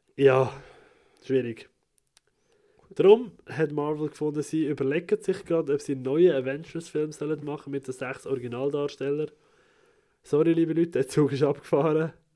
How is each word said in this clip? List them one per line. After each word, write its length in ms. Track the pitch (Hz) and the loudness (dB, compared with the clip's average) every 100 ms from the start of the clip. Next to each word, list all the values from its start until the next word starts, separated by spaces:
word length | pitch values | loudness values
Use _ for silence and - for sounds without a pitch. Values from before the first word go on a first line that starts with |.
| _ - | _ 4
Ja, 340 | 139 131 127 - - - _ _ _ _ - | 4 6 2 -4 -20 -20 _ _ _ _ -2
schwierig. 440 | 131 120 110 - _ _ _ _ _ _ _ _ _ _ _ _ - | -2 -2 -8 -16 _ _ _ _ _ _ _ _ _ _ _ _ 4
Darum 380 | 185 226 233 - - | 8 8 6 -16 -12
hat 260 | 120 156 | -4 -2
Marvel 340 | 147 147 151 151 | -2 -4 -4 -6
gefunden, 340 | - 151 147 | -4 -4 -4
sie 240 | 143 160 147 | -4 -2 -2
überlegen 560 | 143 135 156 175 214 | -2 -2 -2 -2 -4
sich 220 | - 190 | -2 -6
gerade, 300 | - 165 147 | -2 -2 0
ob 80 | 143 | -4
sie 100 | - | -4
einen 120 | 135 | -6
neuen 280 | 127 147 180 | -2 4 4
Avengers-Film 800 | 139 131 143 165 165 - 156 156 | 4 -2 -8 -10 -12 -8 -6 -6
sollen 320 | 151 151 147 | -6 -6 -6
machen 280 | 147 147 - | -8 -10 -8
mit 140 | 139 135 | -10 -8
den 80 | |
sechs 320 | 131 127 127 - | -10 -8 -10 -6
Originaldarstellern. 1040 | 131 120 120 139 143 143 - 139 147 151 _ _ _ _ _ _ _ _ _ | -6 -6 -4 -4 -2 -6 -6 -6 -4 -6 _ _ _ _ _ _ _ _ _
Sorry, 300 | - 147 160 | -2 2 4
liebe 200 | 165 160 | 2 2
Leute, 180 | 160 170 | 2 0
der 160 | 127 - | 0 -2
Zug 240 | - 139 | 2 0
ist 100 | 131 | 2
abgefahren. 680 | 143 147 - 151 156 156 160 - _ | 0 0 0 0 2 0 -2 -8 _